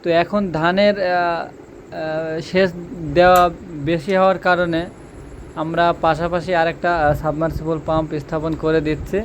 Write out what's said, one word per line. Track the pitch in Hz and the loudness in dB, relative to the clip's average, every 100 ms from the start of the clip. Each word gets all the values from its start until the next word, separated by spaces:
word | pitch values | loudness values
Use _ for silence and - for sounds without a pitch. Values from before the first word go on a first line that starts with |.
তো | 175 | 2
এখন | 165 170 202 196 | 2 2 0 -2
ধানের, | 156 165 185 208 202 | 0 0 4 2 2
আহ, | 180 | 0
আহ, | 180 175 170 - - - - - 175 160 156 160 160 | 0 0 -2 -6 -14 -20 -20 -16 -10 -6 -6 -6 -8
সেচ | - 185 190 175 175 175 160 | -2 2 2 0 -12 -10 -2
দেওয়া | 147 180 180 175 170 185 | 4 8 8 6 0 -12
বেশি | 156 143 170 151 190 | -8 -2 -2 0 2
হওয়ার | 190 180 | 4 4
কারণে | 185 175 175 165 180 - - - - - - - | 2 2 2 -2 -4 -12 -20 -18 -18 -18 -14 -8
আমরা | 160 165 170 165 | -4 2 2 2
পাশাপাশি | 165 156 170 175 160 175 | 0 0 -2 -4 -2 0
আরেকটা, | 165 151 170 175 | 0 0 -2 2
আহ, | 147 147 | 2 2
সাবমার্সিবল | 151 147 160 151 156 160 156 | -2 -2 -2 -4 -4 -4 -2
পাম্প | 160 156 151 | -2 -2 -6
স্থাপন | 139 160 160 156 | -6 -4 -4 -2
করে | 156 160 | 0 0
দিচ্ছি | 151 151 - 185 | 0 -4 -4 -4